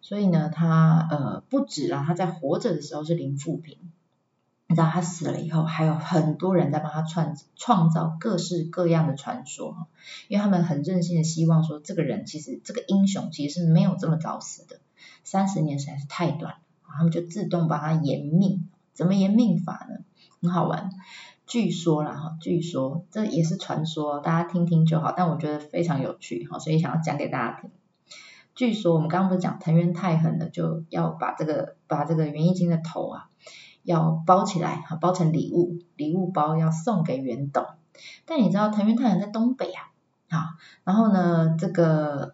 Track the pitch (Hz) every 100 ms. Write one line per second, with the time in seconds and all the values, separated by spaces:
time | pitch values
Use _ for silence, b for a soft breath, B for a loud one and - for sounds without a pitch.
0 | - 202 196 165 160 160 165 160 160 160
1 | 160 151 135 - _ 277 - - 120 139
2 | 147 180 180 - 139 175 240 156 - 151
3 | 151 165 139 139 165 143 160 139 175 -
4 | _ _ _ _ _ _ _ 160 160 180
5 | 170 - 139 - 160 160 - - 156 147
6 | - 175 156 143 185 185 139 151 156 156
7 | 160 175 147 - - _ - 214 165 160
8 | 160 - 233 180 170 175 165 - 170 165
9 | 143 139 - - - - - - 165 B
10 | B B B 202 208 180 165 143 147 185
11 | 170 165 156 160 160 160 156 151 - 185
12 | 139 104 - 156 - - - - - 196
13 | 196 196 - - 143 175 170 160 - -
14 | 160 156 - 76 - - - - _ B
15 | B B - 190 196 165 156 143 - 139
16 | - - 175 - - - _ _ _ 147
17 | 165 165 175 208 190 175 156 147 156 160
18 | 139 143 143 165 208 196 - _ _ -
19 | 175 196 196 214 233 165 - - - -
20 | - b b _ 170 180 - - 190 B
21 | B B B B - 240 185 160 170 151
22 | 151 143 160 - - 170 - 131 131 165
23 | - 214 214 - 160 190 - - 160 160
24 | 147 143 156 165 175 180 170 165 160 160
25 | 120 - 175 147 151 151 - 175 170 -
26 | - - - 175 160 - - 156 170 165
27 | 151 143 - 135 117 - - _ _ _
28 | _ B B B B - 247 196 175 160
29 | 156 175 190 180 - - - 165 175 170
30 | 190 160 160 165 165 - 165 165 - 175
31 | 165 160 - - 156 147 - - _ 147
32 | 147 160 151 147 170 185 175 165 - -
33 | - - - _ B B B B - 165
34 | 165 160 - 185 - 170 147 143 - 160
35 | 175 185 160 151 - 175 175 165 - _
36 | 151 180 180 151 151 160 160 160 - 202
37 | 156 131 135 117 143 - - - _ B
38 | B B - 320 185 190 214 214 214 233
39 | 254 175 202 226 233 262 - - - _
40 | _ _ _ 160 - B B B - 202
41 | 226 185 175 170 165 160 165 - 165 156
42 | 151 143 -